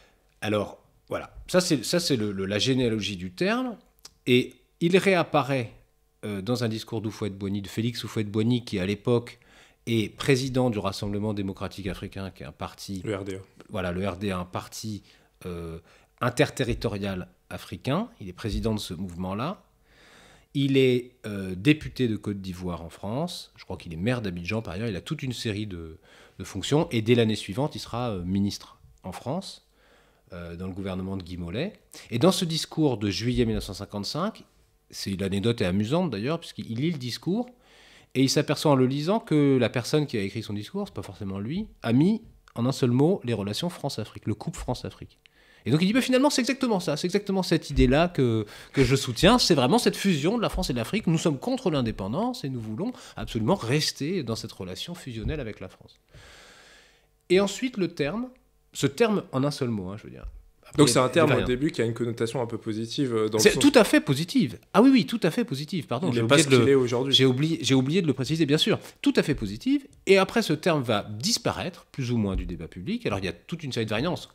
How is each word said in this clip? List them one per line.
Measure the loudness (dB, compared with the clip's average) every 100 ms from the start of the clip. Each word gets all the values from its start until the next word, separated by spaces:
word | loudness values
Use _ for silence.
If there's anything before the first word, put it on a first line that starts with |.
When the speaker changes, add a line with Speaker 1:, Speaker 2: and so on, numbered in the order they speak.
| _ _ _ -8
Speaker 1:
Alors, | -2 -2 -2 -10 _ _ -10
voilà, | -8 -8 -16 0
ça | 0
c'est, | 2 -2 0
ça, | -2
c'est | 0 0
le, | -2
le, | -4 -2
la | 0
généalogie | 0 2 0 -2 -4 -6
du | -10
terme, | -4 -2 -2 -4 -8 _ _ -20 _ 4
et | 4 4 -10 _ -2
il | 2 4
réapparaît, | 4 2 2 0 2 -2 -4 -12 _ _ _ _ -8
euh, | -6
dans | -4 -2
un | -2
discours | -4 -6 -6
d'Houphouët-Boigny, | -6 -6 -8 -4 -4 -4
de | -4
Félix | -4 -4 -4
Houphouët-Boigny, | -6 -4 -2 0 2 2 0
qui | -4
à | -2
l'époque | -2 0 0 0 -18 _ -20 -20 _ -2
est | -2 -2 -4
président | 2 2 2 0 0
du | 0
Rassemblement | -4 -4 -6 -4 -4 -4
démocratique | -6 -6 -10 -8 -8
africain, | -8 -10 -10 -12
qui | -12
est | -16
un |
parti | -10 -12 -12 -10 -8
Speaker 2:
Le | -6 -6
R |
D | -6 -10
A. | -12 -20 -10
Speaker 1:
Voilà, | -4 -4
le | -2 -4
R | -4
D | -4
A, | -4
un | -6
parti, | -10 -10 -12 -10 -10 -14 _ _ _ -12
euh, | -10 -10 -14 _ _ _ -4
interterritorial | -4 0 0 0 -4 -2 -4 -4 -6 -6 -10 _ -16
africain. | -16 -12 -8 -4 -4 -4 -10
Il | -16
est |
président | -8 -6 -2 -2
de | -2
ce | -4 -8
mouvement-là. | -8 -6 -6 -4 -6 -8 _ _ _ _ -20 -20 -20 -20 _ -2
Il | 2 4
est, | 4 4 -2 _ -10
euh, | -6 -6 0
député | 2 2 0 -2 -2
de | -2
Côte | -6 -8
d'Ivoire | -8 -8 -6 -6
en | -10
France. | -10 -8 -6 -6 -8 -16 -20
Je |
crois | -14 -12
qu'il | -10
est | -4
maire | -2 -2
d'Abidjan, | -4 -6 -4 -6
par | -6
ailleurs. | -6 -6
Il | -6
a |
toute | -6 -8
une | -6
série | -6 -4 -4 -6
de, | -10 -12 -16 _ -20 -20 -16
de |
fonctions. | -10 -8 0 0 2
Et | 0
dès | 4
l'année | 4 4 0
suivante, | -4 -4 -4 -4
il |
sera, | -8 -6 -4
euh, | -4
ministre | -2 0 0 -2 -14 -20 -20 _
en | -14
France, | -10 -6 -6 -8 -18 _ _ _ _ _ _ -16
euh, | -14 -12 -8
dans | -8
le |
gouvernement | -6 -6 -4 -4 -6
de |
Guy | -8 -10
Mollet. | -6 -6 -6 -8 _ -20 -6
Et | 2
dans | 4
ce | 4 -2
discours | -4 -4 0 2 2
de | -2
juillet | 0 0 2 2
mille | 0
neuf |
cent | -4
cinquante-cinq, | -10 -8 -8 -6 -4 -4 -6 -20 _ _ _ _
c'est, | -10 -6 -2
l'anecdote | -2 0 0 0
est | 2
amusante | 2 2 0 0
d'ailleurs, | -2 -4 -6
puisqu'il | -8 -12 -8 -2
lit | -2
le | -2
discours, | -6 -6 -4 -2 -4 _ _ -20 -20 -20 _
et | 2
il | 4
s'aperçoit | 4 2 2 4
en | 4
le | 4
lisant | 0 0 -2
que | 2 4 4 4
la | 2
personne | 0 0 0 0
qui | -2
a |
écrit | -4 -6
son | -6
discours, | -8 -6 -8 -8
c'est |
pas | -10
forcément | -12 -10 -8 -6
lui, | -6 -6 -8 -6
a | 2
mis | 4 4 2 -4 -20 _ -2
en | -2
un |
seul | 2 2
mot | 4 4 2
les | -2
relations | -2 -2 -4 -6
France-Afrique, | -6 -8 -6 -8 -8 -6
le |
couple | -4 -6 -8
France-Afrique. | -6 -6 -8 -12 -20 _ _ _ _ _ 0
Et |
donc | 2
il | 4
dit, |
bah, | 2
finalement | 4 4 4
c'est | 4
exactement | 0 0 0 0
ça, | 0 -2
c'est | 0
exactement | -2 0 -2
cette | 2 0 2
idée-là | 4 6 6 4
que, | 2 2 2 -2 -10 -4
que | 2
je | 4 4
soutiens, | 0 4 6 6
c'est | 4 4
vraiment | 4 4
cette | 2 2
fusion | 0 2 2 0
de |
la | -2
France | -2 -2
et |
de | -2
l'Afrique, | -2 0 2
nous | 2
sommes | 2 0
contre | -2 -2 0
l'indépendance | 0 0 -2 -4 -2 -4 -4
et | -6
nous | -6
voulons | -6 -6 -6 -8 -16 -10
absolument | -6 -2 2 0
rester | 2 0 0 -4 -4 -4
dans | -4 -6
cette | -8
relation | -12 -12 -10 -10 -12
fusionnelle | -10 -6 -6 -6
avec | -8 -10
la | -16
France. | -18 -20 _ _ -20 -20 -20 -20 -20 -20 -20 _ _ _ _ 2
Et | 2
ensuite | 2 -2 -6 -2
le | -4
terme, | -2 -4 -4 -8 -12 _ _ _
ce | -2 -2
terme | 2 2 2 0
en | -2
un | -2
seul | -2 -4
mot, | -4 -6
hein, | -10
je |
veux | -14
dire. | -16 -16 -18 -20 _
Après, | -6 4
Speaker 2:
Donc | 6
c'est | 6
un |
Speaker 1:
il | 4
y |
a |
Speaker 2:
terme | 4 4
Speaker 1:
rien. | 4
Speaker 2:
au | 2
début | 0 0
qui | 0
a | -2
une |
connotation | 0 -4 -2 -2 -2
un | -4
peu | -6
positive, | -6 -6 -4 -2 0
euh, | 0 0
dans | 4
le |
Speaker 1:
C'est | 4
Speaker 2:
sens | 6
Speaker 1:
tout | 6 8
à |
fait | 6 4
positive. | 2 0 2 2 0 -2 _
Ah | 6
oui, | 8
oui, | 8 4
tout | 0
à | 0
fait | 0
positive, | -2 -4 -4 -6 -4
pardon, | -2 0
Speaker 2:
Il |
Speaker 1:
j'ai | 2
Speaker 2:
n'est | 6
pas | 6
Speaker 1:
oublié | 8
Speaker 2:
ce |
Speaker 1:
de | 6
le, |
Speaker 2:
qu'il | 8
est | 6
aujourd'hui. | 4 0 4
Speaker 1:
j'ai | 6 6
oublié, | 4 0 0
j'ai | 2 4
oublié | 4 2
de | 2
le |
préciser, | 0 -2 0 2
bien | 2
sûr. | 2 0 -4 -2
Tout | 2 2
à |
fait | 2 -2
positive. | -4 -4 0 -2 -2 -8 4
Et | 6
après, | 6 0
ce | 0
terme | 0 2 2
va | 2 0 -2
disparaître, | -4 -2 0 -2 -2 -6 -10 -14
plus | -6 -2
ou | 0
moins, | 0 -2
du | -4
débat | -8 -10
public. | -10 -6 -4 -2
Alors, | -2
il | -4
y |
a |
toute | -8 -10 -10 -6
une |
série | -4 -2
de |
variantes, | -2 -2 -4 -10